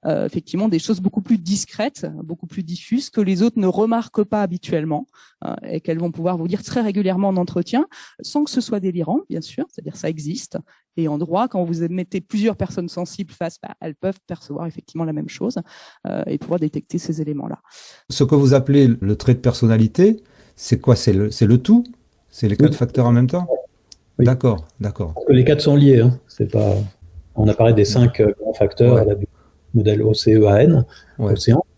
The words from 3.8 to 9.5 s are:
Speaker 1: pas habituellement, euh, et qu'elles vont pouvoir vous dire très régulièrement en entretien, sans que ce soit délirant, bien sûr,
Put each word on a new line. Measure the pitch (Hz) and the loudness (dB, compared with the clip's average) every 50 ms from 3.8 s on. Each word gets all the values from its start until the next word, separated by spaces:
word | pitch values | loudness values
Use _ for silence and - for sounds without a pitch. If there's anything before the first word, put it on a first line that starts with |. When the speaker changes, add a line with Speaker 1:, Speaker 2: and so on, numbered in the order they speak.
| 214 226 226 226 233 - _ - 208 | 0 0 -2 -4 -4 -6 _ -4 -4
Speaker 1:
pas | - - 214 208 | -2 -2 -4 -4
habituellement, | 180 175 175 - - 180 165 151 160 151 147 - _ _ _ _ _ _ _ - | -4 -6 -10 -8 -6 -6 -4 -4 -4 -6 -6 -8 _ _ _ _ _ _ _ -12
euh, | - - - - | -12 -12 -12 -12
et | - - 160 | -10 -10 -10
qu'elles | _ - 165 165 | _ -6 -6 -4
vont | 170 175 | -4 -6
pouvoir | 156 - 165 180 185 | -6 -4 -4 -4 -4
vous | 170 165 175 | -4 -4 -6
dire | 180 202 - | -6 -6 -8
très | - - 247 226 | -6 -6 -4 -4
régulièrement | 214 190 202 202 185 185 185 196 196 | -2 -2 -2 -2 -2 -2 0 -2 0
en | 190 | 0
entretien, | 185 180 175 - 180 175 - - 247 320 - - - - - _ _ | -2 -4 -2 -4 -6 -4 -2 -2 -2 -2 -2 -6 -20 -20 -20 _ _
sans | - - - 294 294 | -18 -8 -4 -4 -4
que | - | -2
ce | - 262 | -2 -6
soit | 233 - 233 202 | -4 -4 -6 -4
délirant, | 185 190 175 175 165 160 190 294 392 _ | -4 -4 -4 -4 -4 -2 -2 -4 -4 _
bien | - 165 | -10 -10
sûr, | 156 - | -10 -12